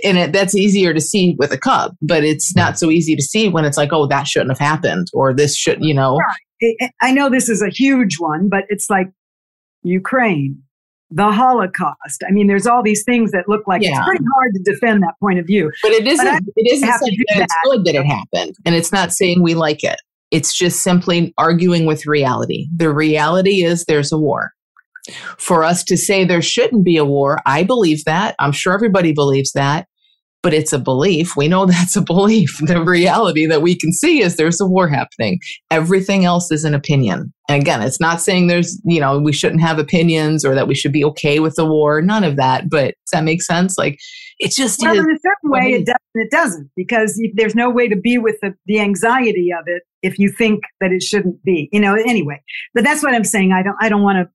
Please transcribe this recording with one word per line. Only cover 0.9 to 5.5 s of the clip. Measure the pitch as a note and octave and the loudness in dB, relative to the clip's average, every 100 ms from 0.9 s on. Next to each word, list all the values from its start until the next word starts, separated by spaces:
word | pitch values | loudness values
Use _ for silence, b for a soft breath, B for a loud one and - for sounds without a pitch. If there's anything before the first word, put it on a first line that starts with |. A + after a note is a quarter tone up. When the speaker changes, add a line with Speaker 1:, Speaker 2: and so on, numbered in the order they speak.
Speaker 1:
to | D#3+ | 0
see | D3+ G#3 F3+ C#3+ | 0 0 2 2
with | C#3+ | -2
a | C#3+ | -2
cup, | C4 A#3 - - | 0 0 0 -6
but | D3+ E3 | 0 2
it's | D3+ D3+ - F3+ | 2 -2 -2 0
not | E3 - | 0 0
so | E3 | 0
easy | D#3+ D#3 D3 | 2 0 -2
to | |
see | C#3 G#3+ G#3+ | -2 0 0
when | E3+ D3+ | 0 -2
it's | D3 | 0
like, | D3 | 0
"Oh, | D#3+ C#3+ | 0 0
that | C#3 D3 | -2 -2
shouldn't | D#3 A#2+ | -2 -2
have | C3 | -2
happened," | C#3+ D#3 A#2+ E2+ F2+ | -2 0 -2 -4 -4
or | B2 C3+ | -2 0
"This | C3 D3 | 2 0